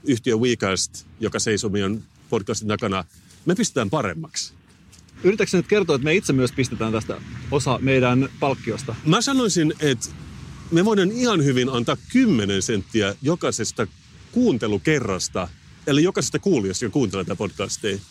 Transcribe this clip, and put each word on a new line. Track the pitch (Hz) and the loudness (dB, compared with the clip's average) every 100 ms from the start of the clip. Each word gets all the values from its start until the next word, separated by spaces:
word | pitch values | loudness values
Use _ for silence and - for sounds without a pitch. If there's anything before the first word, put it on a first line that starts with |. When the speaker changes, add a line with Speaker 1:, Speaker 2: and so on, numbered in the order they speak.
Speaker 1:
yhtiö | - 117 131 110 | 0 0 2 2
WeCast, | 123 113 101 92 - - - - | 2 2 0 -2 -4 -8 -20 -6
joka | 107 107 | -4 -2
seisoo | 120 104 113 | -2 0 0
meidän | 101 98 110 - _ - | -2 -2 -4 -10 _ -4
podcastin | 117 101 110 107 | -4 -2 -6 -4
takana, | 107 110 92 87 - - - - | -2 -2 -2 -4 -18 -20 -6 -2
me | 185 | 0
pistetään | 214 139 101 | 0 0 0
paremmaksi? | 156 107 80 80 - - - - - - - - - | 0 -2 -6 -10 -10 -12 -14 -20 -20 -20 -20 -20 0
Speaker 2:
Yritätkö | 180 214 190 180 | 0 2 0 0
nyt | - | 2
kertoa, | 208 180 139 | 2 2 2
että | 147 | 2
me | 180 | 0
itse | - | 2
myös | 135 123 | 2 2
pistetään | 139 123 110 110 | 0 -2 -2 -2
tästä | 110 - 95 - - - | -2 -4 -10 -10 -12 -4
osa | 143 139 120 | -2 0 0
meidän | 127 135 127 123 135 - | 2 4 4 2 0 -2
palkkiosta? | 143 127 - 104 - 113 151 | -2 -2 -6 -6 -8 -4 2
Speaker 1:
Mä | 202 | 2
sanoisin, | 233 269 233 170 151 - | 4 2 2 2 0 0
että | 147 127 - - - - - - - | 0 0 -4 -12 -16 -16 -16 -16 0
me | 165 208 | 2 4
voidaan | 208 185 | 4 2
ihan | 233 247 190 | 2 2 4
hyvin | 143 127 127 | 4 2 2
antaa | 120 120 139 - | 0 0 -2 0
kymmenen | 254 247 127 98 98 | 2 4 4 2 0
senttiä | 92 107 - 110 98 98 | 0 -2 0 0 0 0
jokaisesta | 131 175 147 143 107 - 101 - - - - | -2 -2 -2 -4 -6 -4 -6 -8 -20 -20 -4
kuuntelukerrasta, | 233 247 120 113 101 - 151 107 92 - 101 87 - - - - | 2 2 2 0 0 2 0 0 -4 -4 -4 -6 -12 -20 -10 0
eli | 143 | 2
jokaisesta | 180 196 143 151 | 4 2 -2 -2
kuulijasta, | 202 151 95 90 113 | 2 2 0 -2 -2
joka | |
kuuntelee | 147 113 95 87 | 0 0 -2 -4
tätä | 98 | -4
podcastia. | 101 - 98 - 107 98 - | -4 -4 -8 -4 -4 -6 -8